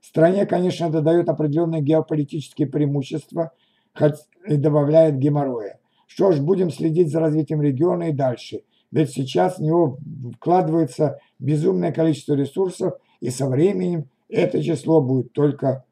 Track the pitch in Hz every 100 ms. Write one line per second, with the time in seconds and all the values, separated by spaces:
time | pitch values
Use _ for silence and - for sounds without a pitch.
0 | - - 165 196 202 180 180 - 165 156
1 | 151 170 175 151 156 147 170 160 143 160
2 | 156 151 143 160 - - 147 151 147 143
3 | 135 156 - 170 160 _ _ _ _ -
4 | - 143 _ _ - 147 135 147 143 156
5 | 160 139 143 147 139 120 104 - _ _
6 | _ - 196 151 143 190 180 - 160 156
7 | 170 160 160 151 156 156 147 131 170 175
8 | 170 139 135 117 - 107 _ _ _ 131
9 | 147 - 131 180 180 180 156 170 160 -
10 | - - 120 120 - 180 160 165 156 -
11 | 151 - _ _ 127 151 175 185 170 147
12 | 160 147 - 143 135 - 190 180 - -
13 | _ _ - 123 123 127 180 185 180 170
14 | - _ _ - 175 156 151 147 - 160
15 | 127 131 120 - 147 135 139 - _